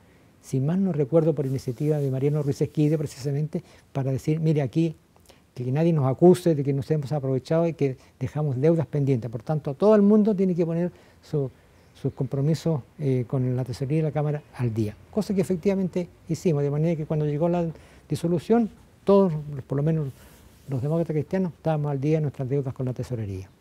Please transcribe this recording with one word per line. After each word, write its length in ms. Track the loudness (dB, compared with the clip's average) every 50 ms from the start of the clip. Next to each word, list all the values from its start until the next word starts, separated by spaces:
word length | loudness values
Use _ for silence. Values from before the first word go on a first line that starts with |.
| _ _ -20 _ _ _ _ _
si 200 | -12 -4 -2 -2
mal 200 | 0 0 0 0
no 120 | 0 0 0
recuerdo, 420 | 0 0 2 4 4 4 4 0
por 100 | 0 -2
iniciativa 520 | -4 -4 -4 -4 -6 -6 -4 -2 -2 0
de 120 | 0 0 -2
Mariano 320 | -2 0 0 0 0 0
Ruiz 200 | -2 -2 -2 -2
Esquide, 360 | -2 -4 0 0 0 2 2
precisamente, 640 | 0 -4 -6 -8 -8 -6 -4 -2 -2 -4 -4 -6 -8 -10 -10 -20 -20 _ _
para 180 | -6 -4 -2 -2
decir, 300 | -2 -2 -2 -2 -2 0
"Mire, 220 | 2 2 2 2
aquí, 340 | 0 0 0 0 0 0 -2 -8 _ _ _ _ _ _ -20 _ _ _ -12
que, 120 | -8 -6
que 60 | -2 0
nadie 180 | 2 2 2
nos 140 | 2 2 2
acuse 500 | 2 2 6 8 8 8 8 4 0 0
de 80 | 2 0
que 80 | -2
nos 180 | -2 -2 0 -2
hemos 200 | -2 -2 -2 -4
aprovechado 560 | -4 -4 -2 0 -2 -2 0 0 0 0 0
y 60 | 0 0
que 240 | 0 -2 -2 -2 -4 -14 -20 _ -8
dejamos 380 | -8 -6 -4 -4 -2 -2 -2 2
deudas 260 | 2 2 4 2 0
pendientes. 420 | -2 -2 -2 0 2 0 0 -2 -6
Por 140 | -10 -10 -6
tanto, 300 | -4 -4 -4 -4 -6 -4
todo 220 | 2 4 6 6
el 60 | 6
mundo 320 | 6 6 6 6 4 2 2
tiene 220 | 0 0 0 2
que 100 | 0 0
poner 280 | 0 0 -2 -2 -4 -6 -10 -20 -20 -20 -20
su, 300 | _ -6 -4 -4 -4 -4 -8 _ _ _ _ -20 -20 -20 _ -6
sus 120 | -6 -6 -4
compromisos, 720 | -4 -6 -4 -2 -2 0 0 0 0 0 -2 -2 -2 -4 -10 _ -6
eh, 260 | -2 -2 0 0 -2
con 260 | -2 -2 -2 0 0 -2
la 120 | -2 -4
tesorería 320 | -6 -6 -6 -4 -2 -2
de 60 | 0 0
la 80 | 0 -2
Cámara 280 | -2 -2 -2 -2 -4 -8 -12 -6
al 180 | -4 -2 -2 0
día", 220 | -2 -4 -4 -4 -12 -16 -6
cosa 240 | -4 -4 -2 -2 0
que 60 | -2
efectivamente 640 | 0 -2 -2 -2 0 0 0 0 -2 -2 -2 -4 -6 -6 -10 _ -8 -6
hicimos, 340 | -6 -2 0 0 2 2 0
de 80 | 0
manera 240 | 0 0 0 0 0
que 100 | -2 -4
cuando 200 | -4 -2 -2 0
llegó 240 | -2 0 0 0 0
la 180 | 0 0 -2 -4 -6 -10 -18 -20 -20 -18 _
disolución, 640 | -6 -6 -4 -2 -2 -2 -2 0 2 2 2 2 0 -4 -12 -20 -20 _ _ 2
todos, 300 | 4 6 6 6 4 2 -2 -6 -8 -10 -10 -8
por 80 | -4 -2
lo 80 | 0 0
menos 240 | 0 0 0 -2 -6 -8 -14 -20 -20 -20 -20 -20 -20 -20 -20 -10 -6
los 120 | -6 -4
demócratas 320 | -2 -2 -2 -2 -2 -2 -2
cristianos, 380 | -4 -4 -2 -2 -2 -2 -2
estábamos 400 | -4 _ -2 -2 -2 0 -2 -2
al 80 | -2 -2
día 160 | 0 0 0
en 80 | 0 0
nuestras 240 | -2 -4 -4 -6
deudas 260 | -2 -2 -2 -2 -4 -6
con 120 | -6 -6
la 80 | -6 -4
tesorería. 560 | -6 -6 -6 -6 -6 -6 -6 -8 -8 -10 -14 -18 _